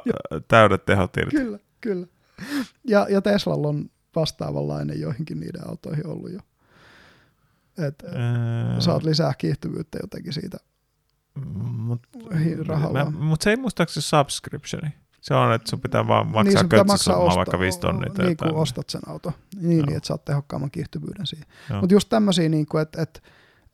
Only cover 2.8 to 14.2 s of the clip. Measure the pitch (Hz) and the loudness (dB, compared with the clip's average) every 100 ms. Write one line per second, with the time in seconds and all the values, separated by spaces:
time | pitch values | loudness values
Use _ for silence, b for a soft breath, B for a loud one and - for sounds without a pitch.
2.8 | 262 202 202 196 208 202 - 147 147 147 | 2 2 4 2 2 2 2 -2 0 -2
3.8 | - _ _ 165 156 - - 147 73 73 | -6 _ _ -2 -2 -4 -6 -4 -4 -4
4.8 | 73 76 76 - 160 - 160 - - - | -6 -6 -6 -6 -8 -8 -10 -12 -12 -12
5.8 | - 151 160 - - 180 - _ b b | -8 -8 -6 -10 -10 -14 -18 _ b b
6.8 | b b b b b b b b b - | b b b b b b b b b -8
7.8 | 147 151 - 180 120 120 117 - - - | -6 -6 -10 -6 -2 -2 -2 -2 -2 0
8.8 | - 156 156 156 147 135 160 147 - - | 2 2 2 0 0 0 -2 -4 -4 -8
9.8 | - - - - - - - - _ _ | -8 -10 -10 -12 -10 -10 -10 -12 _ _
10.8 | _ _ _ _ _ 139 135 92 117 120 | _ _ _ _ _ -14 -10 -8 -6 -6
11.8 | 113 120 _ 247 226 165 165 156 156 151 | -4 -4 _ -18 -6 -2 0 -2 -2 -2
12.8 | 151 - 143 151 156 160 208 233 262 - | 0 -2 -2 -2 0 2 2 2 0 -2
13.8 | 170 - - 156 | -2 -2 0 2